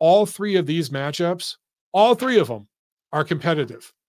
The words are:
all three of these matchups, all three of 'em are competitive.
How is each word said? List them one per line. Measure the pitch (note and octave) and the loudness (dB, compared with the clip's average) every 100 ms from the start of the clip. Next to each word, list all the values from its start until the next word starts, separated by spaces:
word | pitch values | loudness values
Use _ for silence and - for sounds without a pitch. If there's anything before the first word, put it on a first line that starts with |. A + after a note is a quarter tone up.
all | D#3+ G3+ G#3 | 4 4 2
three | - G#3 F#3 | -2 -2 0
of | D3 | 0
these | E3 C3 | -4 -4
matchups, | C#3 C#3+ D3 E3+ F3 - - _ _ _ | -6 -6 -4 -2 -4 -8 -14 _ _ _
all | F#3+ A#3 A#3+ | 2 4 4
three | B3+ A3 | 2 2
of | C3 | 0
'em | A2 G#2 _ _ _ _ | -4 -14 _ _ _ _
are | D3+ | -6
competitive. | D3+ D#3 E3+ D3+ B2+ - - _ | -4 -4 -2 -2 -4 -12 -20 _